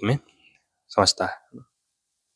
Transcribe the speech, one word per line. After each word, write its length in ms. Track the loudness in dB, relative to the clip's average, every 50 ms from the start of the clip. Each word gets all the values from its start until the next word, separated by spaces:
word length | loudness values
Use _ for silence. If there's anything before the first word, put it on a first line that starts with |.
| 2
में 140 | 0 0 -2 -2 _ _ _ _ -20 _ _ _ _ _ _ _ -6
समझता 380 | 0 2 2 2 2 0 -2
है। 340 | -6 -6 -10 _ _ -20 -20 -20 _ _ _ _ _ _ _ _ _ _ _ _ _ _